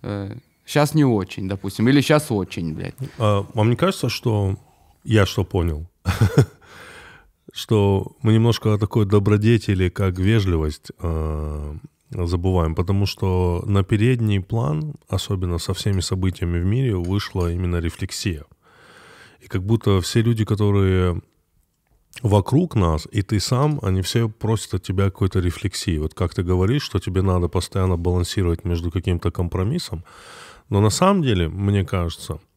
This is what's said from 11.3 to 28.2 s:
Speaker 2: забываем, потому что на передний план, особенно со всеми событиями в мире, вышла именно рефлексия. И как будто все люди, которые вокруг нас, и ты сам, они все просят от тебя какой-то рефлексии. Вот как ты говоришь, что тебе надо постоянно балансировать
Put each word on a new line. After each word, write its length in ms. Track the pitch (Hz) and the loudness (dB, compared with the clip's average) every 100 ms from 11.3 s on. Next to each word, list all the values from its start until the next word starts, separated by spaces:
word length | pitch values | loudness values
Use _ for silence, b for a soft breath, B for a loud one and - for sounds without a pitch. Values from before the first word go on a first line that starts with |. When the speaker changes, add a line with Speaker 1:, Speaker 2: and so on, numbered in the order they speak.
| 76 76 76 73 76 - _ _ | -4 -6 -8 -10 -12 -16 _ _
Speaker 2:
забываем, 640 | - 87 90 90 92 80 | -6 -2 0 2 2 2
потому 320 | 80 87 98 101 | 0 0 0 0
что 580 | - 98 90 90 85 - | -2 -2 0 0 0 0
на 160 | 98 | 0
передний 580 | 95 104 113 127 110 101 | 2 2 2 2 2 0
план, 540 | 90 117 131 151 156 - _ | -2 -4 -2 -2 -6 -10 _
особенно 500 | 95 - 98 90 85 | -6 -2 -4 -2 -4
со 140 | - | -4
всеми 280 | 95 - 95 | -4 -2 -2
событиями 600 | 82 92 95 87 87 87 | -2 -2 -2 -2 -2 0
в 40 | |
мире, 320 | 87 113 135 95 | 0 0 0 -2
вышла 540 | 87 98 - 95 87 | 0 -2 -2 -2 -2
именно 260 | 87 90 87 | -2 -2 -2
рефлексия. 640 | 85 - 98 - 104 80 73 _ b b b b b b b b | -4 -6 -10 -6 -6 -6 -10 _ b b b b b b b b
И 60 | - | -8
как 140 | 95 | -6
будто 380 | 95 113 - 98 | 0 0 2 2
все 220 | 87 120 | 2 0
люди, 220 | 113 113 | 2 0
которые 760 | 107 101 104 101 95 92 90 87 - _ _ _ _ _ _ _ _ - | 0 2 2 2 4 2 2 -2 -8 _ _ _ _ _ _ _ _ -6
вокруг 540 | 110 101 95 135 180 - | 2 4 4 0 2 2
нас, 300 | 87 78 - | 2 0 -2
и 100 | 107 | -4
ты 180 | 98 107 | -2 -2
сам, 380 | - 123 147 147 | 0 0 0 0
они 180 | 101 95 | -2 -2
все 260 | 90 120 117 | 0 -2 -2
просят 460 | 107 107 110 - | -4 -2 -2 -2
от 80 | 92 | -8
тебя 220 | - 95 | -4 0
какой-то 360 | 98 - 98 95 | 0 0 -2 0
рефлексии. 580 | 90 - 98 - - 78 | -2 -2 -6 -4 -2 -2
Вот 160 | 78 | -2
как 180 | - 87 | -4 -4
ты 80 | - | -2
говоришь, 400 | 87 92 95 143 | -2 0 2 0
что 160 | - 98 | -2 -4
тебе 240 | - 92 | -2 -2
надо 260 | 95 90 87 | 2 2 0
постоянно 480 | 92 - 98 92 87 | -2 -4 -2 0 0
балансировать 680 | 87 90 | 0 0